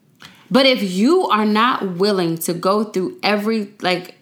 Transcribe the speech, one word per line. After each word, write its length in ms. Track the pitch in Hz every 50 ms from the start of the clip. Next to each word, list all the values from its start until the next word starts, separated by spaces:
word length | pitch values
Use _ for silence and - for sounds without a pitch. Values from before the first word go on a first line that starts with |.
| _ _ _ _ - - - - _ -
But 160 | 180 254 269
if 160 | 269 254 - 208
you 460 | 190 180 190 214 269 349 370 359 -
are 160 | 214 214 214
not 500 | 214 208 214 226 254 - - - 190 175
willing 400 | 170 196 214 208 185 175 170 165 165
to 140 | - - 175
go 300 | 170 170 190 196 214 226
through 340 | 208 - 190 185 - 180 - -
every, 500 | 190 208 208 202 220 226 220 202 202 - - -
like, 340 | 180 180 170 180 - - _